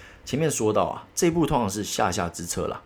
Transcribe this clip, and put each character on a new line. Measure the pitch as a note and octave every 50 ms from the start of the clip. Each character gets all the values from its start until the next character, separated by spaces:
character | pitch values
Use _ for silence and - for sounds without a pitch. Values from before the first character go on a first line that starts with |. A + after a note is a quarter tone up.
| - - - - -
前 | - B3 C4
面 | E3 D3
说 | - - A2 G#2+
到 | G#2 G#2+ F2+
啊， | - - - - -
这 | - - F3+
一 | E3+
步 | E3 F3 D#3
通 | - D#3 B2
常 | A2+ F#2+
是 | F#2+ G#2+
下 | G2 - - - A2 F#2
下 | F2 G2+ F2 E2+
之 | - - F2
策 | E2+ - F#2+ D#2 -
啦。 | - - -